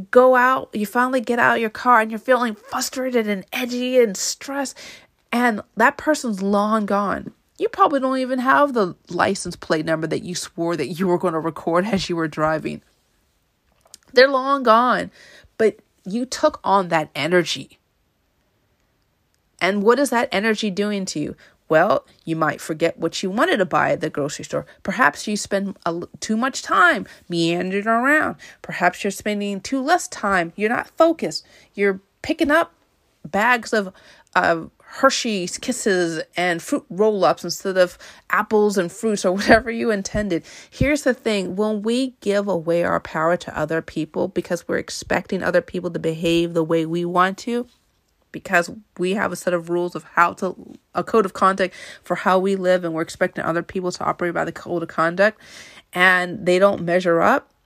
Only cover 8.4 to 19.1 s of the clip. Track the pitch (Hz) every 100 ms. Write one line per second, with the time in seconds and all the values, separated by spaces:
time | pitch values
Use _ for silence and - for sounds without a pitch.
8.4 | 247 277 285 240 185 - - 175 - 196
9.4 | 180 - - 165 160 160 160 151 170 175
10.4 | - - 170 170 135 165 190 175 185 160
11.4 | 160 151 - 170 196 196 - 170 160 156
12.4 | 156 160 - 151 - _ _ _ _ _
13.4 | _ _ _ _ _ - _ 247 269 262
14.4 | 269 277 240 220 247 208 - - - -
15.4 | _ - 220 - _ _ - 220 247 -
16.4 | 302 - - 196 180 165 151 - 147 180
17.4 | 160 - - _ _ _ _ _ _ _
18.4 | _ _ _ _ _ _ _